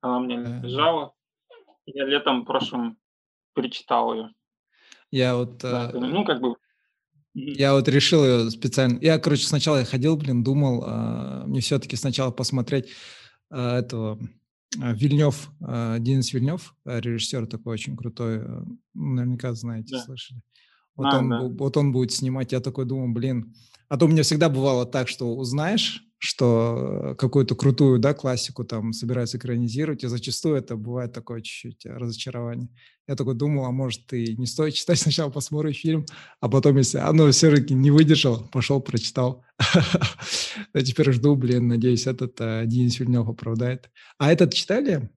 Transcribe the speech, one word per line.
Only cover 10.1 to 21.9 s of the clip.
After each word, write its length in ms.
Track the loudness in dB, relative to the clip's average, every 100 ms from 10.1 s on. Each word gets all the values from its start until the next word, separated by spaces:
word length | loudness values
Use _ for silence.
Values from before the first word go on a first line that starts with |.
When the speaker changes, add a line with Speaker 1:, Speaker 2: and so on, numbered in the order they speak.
| 0
Speaker 2:
блин, 260 | 0 0
думал, 400 | 2 2 2 0 -4
э, 580 | -6 -4 -6 -8 -10 -6
мне 140 | -4
всё-таки 360 | 0 -2 -2 -6
сначала 340 | -4 -2 -4
посмотреть, 580 | -4 -4 -2 -2 -2 -4 -14 -20 -20 -20 _ _
э, 280 | -6 -4 -2
этого, 400 | -4 -6 -6 -8 -12 _ _ _ _ -8
э, 120 | -4
Вильнёв, 560 | 0 2 4 2 0 -10 -14
э, 360 | -8 -6 -4 -2
Денис 320 | 0 0 0
Вильнёв, 400 | -2 -2 -4 -10 _ -8
э, 140 | -6
режиссёр 460 | -4 -4 -4 -6 -6
такой 280 | -8 -8
очень 220 | -8 -8 -8
крутой, 420 | -10 -6 -6 -6
э, 260 | -8 -10 -12 -16 _
наверняка 600 | -8 -4 -2 -2 -4 -6
знаете, 380 | -8 -8 -10 -10
Speaker 1:
Да. 60 | -12
Speaker 2:
слышали. 420 | -12 -16 -16 -18 _ _ _ _ _ -6
Вот 120 | 0
Speaker 1:
Знаю, 60 |
Speaker 2:
он 160 | 2 2
Speaker 1:
да. 80 | -2
Speaker 2:
бу-, 180 | -4 -4
вот 180 | -2 2
он 140 | 2